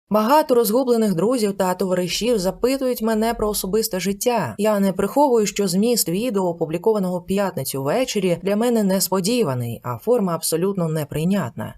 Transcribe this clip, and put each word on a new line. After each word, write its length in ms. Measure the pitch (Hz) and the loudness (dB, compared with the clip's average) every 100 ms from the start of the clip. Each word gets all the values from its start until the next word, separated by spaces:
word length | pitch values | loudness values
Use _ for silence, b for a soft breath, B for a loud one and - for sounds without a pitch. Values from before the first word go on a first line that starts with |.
| _ | _
Багато 440 | 208 214 302 302 | 0 4 4 4
розгублених 600 | 240 214 233 254 226 220 | 2 2 2 2 2 2
друзів 420 | 170 208 254 208 196 | 2 0 2 0 0
та 180 | 185 | -2
товаришів 640 | 180 190 180 180 - 226 226 | 0 0 0 -2 -2 0 0
запитують 640 | 180 185 247 269 254 240 | 0 0 0 0 -2 -2
мене 320 | 220 220 226 | 0 0 0
про 140 | 226 214 | -2 -4
особисте 520 | 208 190 214 220 185 | -4 -2 -2 -2 -2
життя. 540 | 180 202 240 233 135 107 | -4 -2 0 0 -2 -2
Я 220 | 214 208 | 0 2
не 120 | 196 | 2
приховую, 540 | 185 196 269 294 233 202 | 0 0 2 4 4 2
що 220 | - 196 | 0 0
зміст 400 | 180 226 233 - | 2 2 0 0
відео, 360 | 180 247 196 | -2 -2 0
опублікованого 720 | 185 170 160 170 220 208 185 180 | -2 -2 -4 0 0 0 0 -4
в 80 | 175 | -2
п'ятницю 560 | 196 190 165 131 135 | -2 0 -4 -6 -4
ввечері, 560 | 135 208 254 208 185 165 | -2 0 0 0 0 0
для 140 | 190 208 | 0 0
мене 260 | 247 226 | 2 2
несподіваний, 960 | 202 190 - 190 180 247 170 127 117 117 | 2 0 0 0 0 2 0 -2 -6 -8
а 120 | - 220 | -8 -4
форма 380 | - 247 190 | 0 2 2
абсолютно 540 | 165 - 160 190 196 165 | -2 -2 0 0 -2 -2
неприйнятна. 840 | 156 147 151 170 196 123 - 110 | -2 -4 -2 0 0 -2 -6 -10